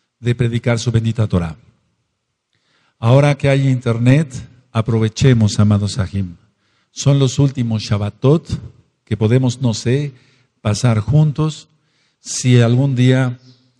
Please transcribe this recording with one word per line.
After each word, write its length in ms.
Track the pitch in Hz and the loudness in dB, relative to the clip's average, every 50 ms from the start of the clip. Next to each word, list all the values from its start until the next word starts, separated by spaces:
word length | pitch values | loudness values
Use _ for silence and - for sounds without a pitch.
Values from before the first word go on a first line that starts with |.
| _ _ _ _ | _ _ _ _
de 140 | 113 120 120 | -4 -4 -2
predicar 440 | - 123 117 117 117 - 120 117 113 | -2 -2 -2 -4 -4 -4 -4 -4 -2
su 120 | - 123 | -2 -2
bendita 360 | 110 117 113 113 110 - 110 | -2 0 0 -2 -2 -2 -2
Torah. 320 | 101 - 87 85 80 76 - _ _ _ _ _ _ _ _ _ _ _ _ _ _ _ _ _ _ _ _ _ _ _ _ _ _ _ _ | 0 0 -2 -2 -4 -8 -14 _ _ _ _ _ _ _ _ _ _ _ _ _ _ _ _ _ _ _ _ _ _ _ _ _ _ _ _
Ahora 380 | - 113 127 139 143 143 143 139 | 0 2 4 4 4 2 0 0
que 100 | - 139 | 0 0
hay 200 | 139 139 135 135 | 0 2 2 0
internet, 640 | 131 123 - 120 113 113 117 127 135 151 165 - - - - - _ _ _ _ - | 0 0 -2 -2 -2 0 2 2 4 2 2 -2 -8 -14 -18 -18 _ _ _ _ -4
aprovechemos, 880 | 113 110 - 113 113 110 107 - - - 135 127 117 110 101 - - | -4 -2 -2 0 0 -2 -2 -2 2 2 4 4 4 2 2 2 2
amados 320 | 107 104 107 101 104 98 - | 2 2 2 0 0 -2 -4
Sahim. 420 | - 95 90 - 98 95 90 85 - _ _ _ _ _ _ _ _ _ _ | -6 -6 -6 -6 -6 -6 -8 -10 -16 _ _ _ _ _ _ _ _ _ _
Son 300 | _ - - 143 143 139 | _ -4 0 0 2 2
los 180 | 135 127 - - | 2 0 0 0
últimos 460 | 143 139 - 131 120 117 113 107 - | 0 0 0 -2 -4 -4 -4 -4 -4
Shabbatot 760 | - - 104 104 101 - _ - 131 151 170 - - - - - - - _ _ _ _ _ _ | -4 -4 -4 -4 -6 -6 _ 0 2 2 0 0 -4 -10 -10 -10 -12 -20 _ _ _ _ _ _
que 120 | - 107 | -8 -4
podemos, 460 | 98 110 107 120 131 131 127 120 - 135 | -2 0 0 2 2 0 0 -2 -2 -4
no 100 | 120 107 | -4 -4
sé, 420 | - - 120 123 139 147 143 - _ _ _ _ _ _ _ _ _ - | -4 -4 -2 -2 -2 -4 -6 -10 _ _ _ _ _ _ _ _ _ -6
pasar 360 | 110 104 - - 123 113 107 | -4 -4 -2 0 0 0 0
juntos. 720 | 101 110 127 151 156 151 127 - 156 156 151 - - _ _ _ _ _ _ _ _ _ _ _ | 0 0 2 2 2 2 0 -2 -4 -4 -6 -8 -14 _ _ _ _ _ _ _ _ _ _ _
Si 420 | - - - - - 127 123 123 | -16 -12 -10 -4 0 4 4 4
algún 360 | 120 117 120 123 139 139 131 | 4 4 2 0 0 0 0
día, 420 | 120 123 127 127 131 131 123 127 - _ - - _ _ _ _ | 2 2 2 2 2 0 -2 -6 -10 _ -20 -20 _ _ _ _